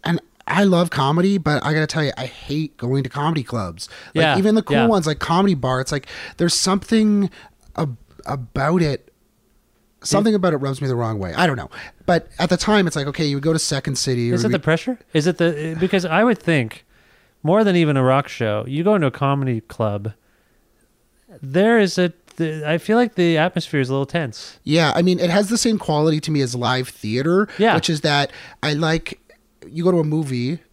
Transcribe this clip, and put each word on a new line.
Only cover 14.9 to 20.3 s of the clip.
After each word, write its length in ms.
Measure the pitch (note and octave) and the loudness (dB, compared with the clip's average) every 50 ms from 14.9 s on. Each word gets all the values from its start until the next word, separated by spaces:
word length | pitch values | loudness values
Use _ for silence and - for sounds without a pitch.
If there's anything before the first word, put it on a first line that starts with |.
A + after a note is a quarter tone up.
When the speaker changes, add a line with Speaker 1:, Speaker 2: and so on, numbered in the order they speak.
| B3+ - - _ - | -8 -8 -10 _ -2
Speaker 2:
Is 120 | D#3+ D3 | 0 0
it 100 | F3+ E3+ | 0 0
the, 400 | - E3+ E3+ D#3+ D3 D3+ E3 D#3+ D#3+ | 2 0 0 0 -2 -6 -6 -2 -2
because 240 | F3+ F3+ - F#3+ F3 | -2 0 0 0 0
I 220 | E3+ D#3+ F#3 A3 | 0 0 2 2
would 120 | B3+ A3 - | 2 0 0
think 460 | - - E3 C#3+ A#2 A2 - - _ _ _ _ _ _ _ _ _ _ _ _ | 0 0 0 0 0 -2 -8 -16 _ _ _ _ _ _ _ _ _ _ _ _
more 220 | - D3+ F3+ G#3+ A3 | 0 2 4 4 4
than 140 | G3+ F3+ | 4 4
even 180 | F3 E3 D3 C#3+ | 4 4 4 2
a 80 | C3+ C3 | 2 4
rock 240 | B2+ C3 C#3 C#3 | 4 2 2 0
show, 380 | - - - A#2+ G#2+ G#2 G#2+ A2 | -4 -6 -4 -2 -2 -2 -2 -4
you 160 | B2+ C3+ D3+ E3+ | -4 -4 -2 2
go 120 | G#3 G#3+ | 2 2
into 120 | G3 D#3 | 4 2
a 40 | C3 | 0
comedy 500 | - - C#3 C3+ C#3 C#3 C3+ C3 A#2+ A2 | 0 0 0 0 0 0 0 -2 -2 -4
club, 500 | - - - - A#2 G#2+ G2+ G2+ G2+ A2 G#2 _ _ _ | -6 -10 -4 -2 -2 -2 -2 -4 -6 -8 -10 _ _ _